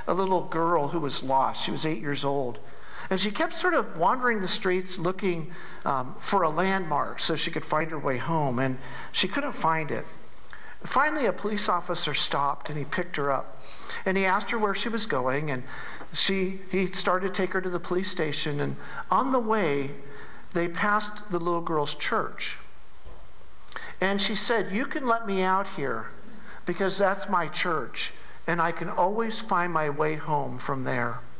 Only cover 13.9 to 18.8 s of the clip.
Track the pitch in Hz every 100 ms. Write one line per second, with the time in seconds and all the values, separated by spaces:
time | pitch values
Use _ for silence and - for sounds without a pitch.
13.9 | - 196 190 190 196 214 233 208 190 240
14.9 | 220 - 135 127 135 151 127 - - -
15.9 | - - - - 196 185 190 - 185 180
16.9 | - - 180 190 196 185 190 185 175 -
17.9 | 180 190 - 156 139 151 143 143 139